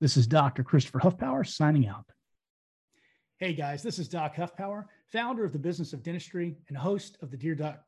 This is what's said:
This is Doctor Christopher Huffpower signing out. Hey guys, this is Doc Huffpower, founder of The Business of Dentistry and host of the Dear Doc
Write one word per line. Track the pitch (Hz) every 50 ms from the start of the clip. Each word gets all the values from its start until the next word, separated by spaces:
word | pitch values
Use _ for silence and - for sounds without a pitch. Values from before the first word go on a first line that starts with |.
This | 160 135 -
is | 147 117
Doctor | 113 156 151 143 135 - - 127
Christopher | - - 143 - - - -
Huffpower | 147 185 180 - 254 262 262 269 208
signing | - - - 156 151 156 147 123
out. | 104 98 - - - _ _ _ _ _ _ _ _ _ _ _ _ _ _ _ _ _ _ _ _ _ _ _ _ _
Hey | _ 185 185
guys, | 165 160 147 143 147 143
this | 165 233 - 185
is | 160 117
Doc | 180 170 151 147 -
Huffpower, | 165 175 175 - - 196 196 202 208 202 - _ _ _ _
founder | - 220 233 240 262 226 214
of | 165
The | 123 147
Business | 135 170 175 175 165 -
of | - 131
Dentistry | 113 170 170 180 - - - 180 175 175 147 - _ -
and | 143 131
host | 135 185 202 196 - - - _
of | - 131
the | 131
Dear | 127 120 160 160
Doc | 143 151 151 147 151 _